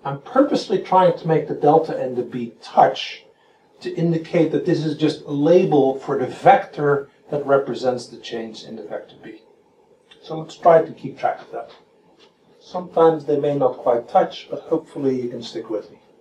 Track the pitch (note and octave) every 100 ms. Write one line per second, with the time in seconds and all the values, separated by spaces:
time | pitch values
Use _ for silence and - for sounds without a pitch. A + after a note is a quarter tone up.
0 | - C#3+ - B3+ C#4+ - - F#3 - F#3
1 | F3+ - E3 D#3 - - - D#3 D#3 -
2 | B2+ B2 A#2 B2+ A#2 - - - - -
3 | - - _ _ _ _ _ _ A#2+ -
4 | E3+ D#3+ - E3+ D#3 - - D3 D3+ C#3+
5 | D#3 - - C#3+ D3+ F#3 F#3 D3 C3 C3+
6 | - B2 B2 - D#3+ F#3+ - - D3 C#3+
7 | - _ _ D3 C#3 C#3 C3 A#2 B2+ B2
8 | - A2+ - A#2 A2+ G#2+ - A2+ G#2 -
9 | - - - - _ _ _ _ _ _
10 | _ _ - D#3+ D#3 - F3 E3 - -
11 | - - - - - A#2 - - _ _
12 | _ _ _ _ _ _ _ F3+ F3+ -
13 | E3 D#3+ C#3+ C#3+ D3 C#3+ C3 - C3 A#2+
14 | - F#3+ - - - - - D#3+ - -
15 | C#3 B2+ A#2+ A#2 A#2 A2+ - G#2+ - -
16 | _ _